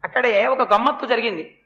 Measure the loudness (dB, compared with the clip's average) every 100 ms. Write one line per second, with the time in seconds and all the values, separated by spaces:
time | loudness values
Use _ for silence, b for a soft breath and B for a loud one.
0 | -2 0 2 2 0 0 2 2 2 -2
1 | -2 -2 -2 -4 -10 _